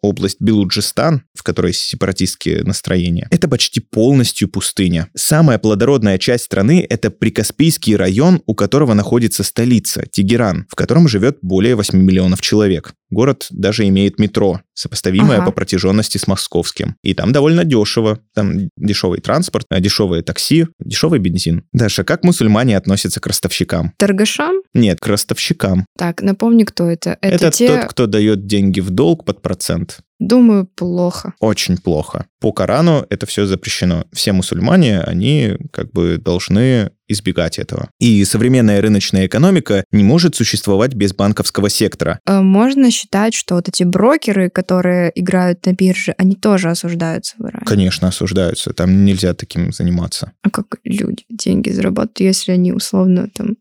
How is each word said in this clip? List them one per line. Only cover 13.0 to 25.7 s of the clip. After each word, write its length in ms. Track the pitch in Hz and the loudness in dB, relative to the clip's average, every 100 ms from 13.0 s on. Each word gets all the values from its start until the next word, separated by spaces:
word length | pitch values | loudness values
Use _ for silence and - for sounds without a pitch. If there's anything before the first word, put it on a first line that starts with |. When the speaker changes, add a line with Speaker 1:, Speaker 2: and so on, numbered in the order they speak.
| _ | _
Speaker 1:
Город 360 | 92 127 131 - | 0 0 0 -6
даже 360 | - 95 107 101 | -4 -2 0 2
имеет 300 | 95 101 - | 2 2 0
метро, 440 | 104 - 98 87 _ | -2 0 0 -2 _
сопоставимое 640 | - - - 92 95 143 117 | -14 -10 -4 -2 2 4 4
Speaker 2:
Ага. 100 | 185 | 2
Speaker 1:
по 60 | |
протяжённости 640 | - - 190 95 104 110 - | -2 -2 -2 0 0 0 -4
с 100 | - | -2
московским. 720 | 95 - 85 82 - - - | -4 -2 -4 -4 -6 -8 -6
И 100 | - | -6
там 180 | 95 95 | -2 0
довольно 320 | 139 143 170 | 2 2 2
дёшево. 580 | 170 123 104 - 110 107 _ | 2 2 0 0 0 -2 _
Там 360 | - 101 87 92 - | -4 -2 -2 -6 -6
дешёвый 420 | 104 101 92 87 | -4 -2 -2 -4
транспорт, 460 | - 135 185 107 - | -2 -2 -2 -6 -4
а, 120 | 90 | -2
дешёвое 420 | 95 - 101 85 | 0 0 0 0
такси, 440 | 82 - - 156 165 _ | -4 -6 0 2 0 _
дешёвый 380 | - 110 - 156 | -10 -2 0 0
бензин. 440 | 92 87 - 82 - | 0 -2 -2 -4 -2
Даша, 300 | 123 110 - | 0 0 0
как 200 | 95 - | -2 2
мусульмане 500 | 180 180 113 107 127 | 2 2 4 4 4
относятся 460 | 98 95 98 90 - | 0 0 -2 -2 -6
к 60 | - | -4
ростовщикам? 680 | 92 92 - 87 85 78 - | -4 -4 -4 -2 -2 -4 0
Speaker 2:
Торгашам? 640 | 202 196 214 - 302 381 - | 0 2 0 0 -2 -2 -2
Speaker 1:
Нет, 260 | - 110 82 | 2 2 2
к 80 | - | -2
ростовщикам. 800 | 104 - 123 - 165 98 | -2 -2 -6 -4 -2 0